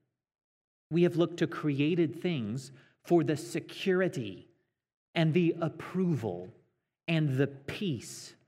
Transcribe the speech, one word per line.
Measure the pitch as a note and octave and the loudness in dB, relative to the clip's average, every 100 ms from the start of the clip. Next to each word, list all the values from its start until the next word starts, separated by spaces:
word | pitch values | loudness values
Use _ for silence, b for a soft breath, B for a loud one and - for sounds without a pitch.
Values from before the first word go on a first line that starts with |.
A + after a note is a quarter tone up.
| _ _ _ _ _ _ _ _ _ | _ _ _ _ _ _ _ _ _
We | D#3+ | 2
have | F3 E3 | 4 4
looked | E3+ - | 2 2
to | E3 | -2
created | - D3+ C3+ D3 F3 D#3+ - | 0 -2 2 2 2 0 -2
things | F3+ D#3+ G#2+ B2+ - b b b | -4 -2 -4 -6 -10 b b b
for | - F3 | 2 2
the | D3 C#3+ | 4 -2
security | - E3 - - G3 F#3 F#3 - A2 F2 - _ _ _ _ _ _ - | -4 -8 -8 -6 0 2 0 -2 -6 -10 -16 _ _ _ _ _ _ 2
and | D#3+ | 4
the | D#3+ E3+ E3+ | 6 4 2
approval | E3 - - F3+ F#3 C#3+ A2 F2+ F#2 - _ _ _ _ - | -2 -4 -6 -2 0 0 -2 -6 -10 -16 _ _ _ _ -2
and | E3 D3+ C3 | 0 2 2
the | C#3 | 0
peace | C3+ - - G3+ A#2 - - - - | -2 -12 -6 -4 -4 -8 -16 -18 -20